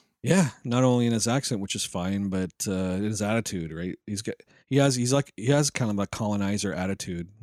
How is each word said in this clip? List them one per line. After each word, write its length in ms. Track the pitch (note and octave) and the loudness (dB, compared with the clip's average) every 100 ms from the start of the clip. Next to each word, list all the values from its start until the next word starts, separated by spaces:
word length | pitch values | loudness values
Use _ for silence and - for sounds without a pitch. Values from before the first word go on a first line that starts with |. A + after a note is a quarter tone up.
| _ _ | _ _
Yeah, 280 | A2+ F#3 D3 - B2 | 2 4 2 -2 0
not 180 | B2 | 4
only 220 | B2+ B2 A#2+ | 4 4 2
in 80 | |
his 140 | A2+ A2+ | 2 0
accent, 320 | C3+ - G#2+ | 0 0 -4
which 140 | G2 G2+ | -4 -6
is 100 | - | -6
fine, 420 | F#2 F#2 G2+ G2 | -4 -2 0 0
but, 220 | F#2 F2+ - G2+ | -2 -2 -4 -4
uh, 40 | |
in 320 | F#2 F#2 F#2+ | -2 -2 -2
his 180 | G#2 G#2+ | -2 -2
attitude, 500 | G#2 A2+ G#2 F#2 D#2+ | 0 0 -2 -6 -6
right? 240 | D#2 F#2 - - | -6 -8 -8 -8
He's 160 | G2+ | -6
got, 140 | - - - _ - | -6 -10 -14 _ 0
he 60 | C3+ | 4
has, 180 | C#3 B2 | 4 4
he's 180 | B2 | 2
like, 180 | C#3 - - | 0 0 -4
he 80 | A#2 | 2
has 220 | C#3+ D3 | 2 2
kind 200 | - A2 | 0 0
of 60 | G2+ | 0
a 80 | G2 | -2
colonizer 680 | - G#2+ G2+ G2 G2+ G2 | -4 -2 0 0 -2 -2
attitude. 560 | E2 F#2+ G2 - E2+ F2 G2+ | -2 -4 -4 -6 -8 -8 -12